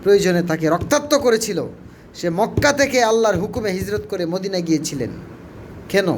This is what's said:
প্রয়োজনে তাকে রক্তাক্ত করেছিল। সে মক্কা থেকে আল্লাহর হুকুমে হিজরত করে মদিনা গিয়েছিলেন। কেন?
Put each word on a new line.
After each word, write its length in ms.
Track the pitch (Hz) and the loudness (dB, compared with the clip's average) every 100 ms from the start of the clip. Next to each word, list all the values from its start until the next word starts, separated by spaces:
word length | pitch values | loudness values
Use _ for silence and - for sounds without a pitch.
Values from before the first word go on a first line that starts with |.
প্রয়োজনে 400 | 190 202 175 175 | 6 4 6 2
তাকে 260 | 175 160 160 | 0 0 2
রক্তাক্ত 460 | 170 - 294 294 294 | 0 2 0 2 2
করেছিল। 500 | 247 220 220 175 117 - - - - - | 4 2 0 -4 -6 -10 -20 -20 -20 -6
সে 140 | 175 | -4
মক্কা 440 | 170 - - 285 | 0 0 2 2
থেকে 300 | 285 277 254 | 2 2 4
আল্লাহর 340 | 226 226 220 180 | 4 4 2 2
হুকুমে 340 | 208 247 214 | -2 -4 -4
হিজরত 300 | 185 190 208 - | -4 -4 -6 -6
করে 160 | 190 170 | -6 -4
মদিনা 340 | 185 190 190 | -4 -2 -4
গিয়েছিলেন। 500 | 170 156 139 139 117 - - - - - - - - | 0 0 0 -6 -6 -8 -14 -18 -18 -18 -18 -18 -2
কেন? 160 | 190 185 | 0 0